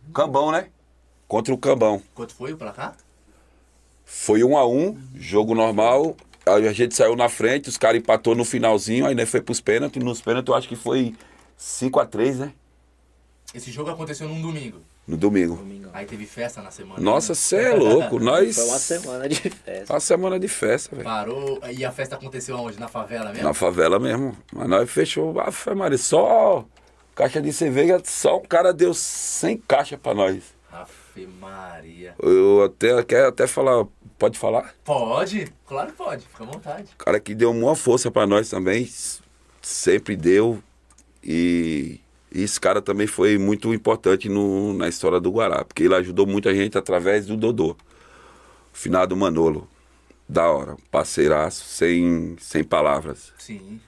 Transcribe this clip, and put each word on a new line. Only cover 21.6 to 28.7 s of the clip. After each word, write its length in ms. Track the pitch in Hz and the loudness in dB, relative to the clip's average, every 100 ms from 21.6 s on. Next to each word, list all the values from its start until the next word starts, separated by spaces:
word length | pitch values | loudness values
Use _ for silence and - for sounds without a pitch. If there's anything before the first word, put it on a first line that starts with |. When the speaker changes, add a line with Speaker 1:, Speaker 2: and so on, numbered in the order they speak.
| 127 | -10
Speaker 2:
e 140 | 127 | -8
a 80 | 127 | -8
festa 240 | - 135 - | -8 -10 -10
aconteceu 400 | 135 127 120 123 | -12 -12 -10 -10
aonde? 220 | 117 104 | -10 -12
Na 80 | 117 | -14
favela 420 | - 107 117 107 | -12 -10 -8 -10
mesmo? 140 | 104 | -4
Speaker 1:
Na 100 | 76 | -4
favela 460 | 76 92 87 82 98 | 0 0 2 2 4
mesmo. 360 | 127 117 135 104 - | 0 -2 -4 -8 -16
Mas 160 | - - | -10 0
nós 220 | 95 120 | 2 2
fechou, 480 | - 156 - 156 170 | 0 -2 0 -2 -2
Ave 340 | - - - 196 | -4 -4 -6 -2
Maria, 200 | 185 135 | 0 0
só 680 | - 156 - 226 220 175 - _ _ _ _ | 2 4 4 4 4 2 -2 _ _ _ _
caixa 260 | - 135 - | -2 -2 0
de 120 | 147 | -4
cerveja, 480 | 143 165 131 165 180 | -2 0 2 4 4
só 320 | - - - 180 | 0 0 2 2
o 40 | - | 2
cara 240 | 170 180 | 2 4